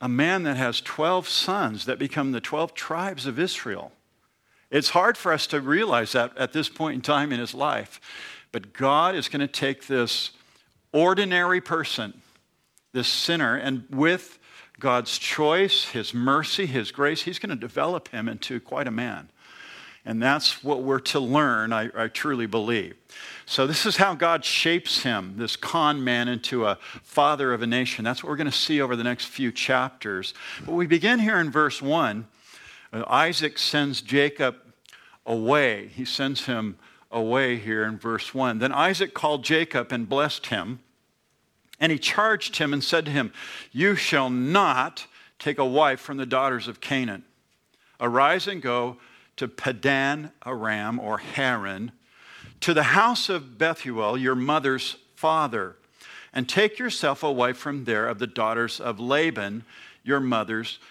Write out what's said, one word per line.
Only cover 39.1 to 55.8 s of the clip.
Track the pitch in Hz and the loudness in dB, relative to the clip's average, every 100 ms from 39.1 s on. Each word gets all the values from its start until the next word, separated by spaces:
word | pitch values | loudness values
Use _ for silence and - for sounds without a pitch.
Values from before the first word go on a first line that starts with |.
called | - 151 143 | -2 -2 0
Jacob | 117 160 160 127 120 | 2 2 2 -2 -2
and | 123 104 | -4 -2
blessed | 135 147 - - | 0 0 -2 -4
him. | 107 90 127 _ _ _ _ _ _ _ _ _ - | -4 -4 -10 _ _ _ _ _ _ _ _ _ -2
And | 160 | 0
he | 147 | 0
charged | - - 220 214 - - | 0 2 2 2 -2 -2
him | 147 | 0
and | 143 | 0
said | - 165 151 | 2 0 2
to | |
him, | 143 110 - - - - | 0 -2 -6 -14 -16 -8
"You | 127 196 190 | 0 2 2
shall | - 151 131 | 2 2 2
not | 127 131 196 175 127 143 - - - - - | 0 2 4 4 2 -2 -6 -18 -20 -20 -6
take | 147 139 | -4 0
a | 131 | 2
wife | 139 147 131 | 4 4 2
from | - 139 | -4 -8
the | 127 | -2
daughters | 131 135 120 113 | 0 0 -2 -6
of | 110 | -10
Canaan. | - 135 120 98 - _ _ _ _ _ _ - | -4 -2 -2 -6 -14 _ _ _ _ _ _ -4
Arise | 120 123 143 180 202 | 0 4 4 2 -2
and | 180 | -4
go | 127 123 123 123 - - _ - | -2 -2 -2 -6 -20 -20 _ -8
to | 123 | -8
Padan | - 135 113 139 135 139 151 151 - 120 | -4 -4 0 2 2 0 -2 -8 -14 -10
Aram," | 123 110 107 107 117 | -6 -4 -2 -2 -4
or | 107 104 | -2 -4
Haran, | - - 131 117 98 95 117 - _ _ - - - - | -4 -2 0 0 -2 -6 -10 -12 _ _ -20 -20 -20 -2
"to | - | 2
the | 156 | 4
house | 131 180 233 240 - | 6 6 6 2 0
of | 175 131 120 | -2 -4 0
Bethuel, | 160 160 135 113 104 127 | 0 0 -4 -2 0 2
your | 127 127 | 0 2
mother's | 135 156 135 131 - - _ - | 2 2 2 0 -4 -8 _ -2
father, | 156 160 139 110 92 - | 2 2 0 -2 -6 -10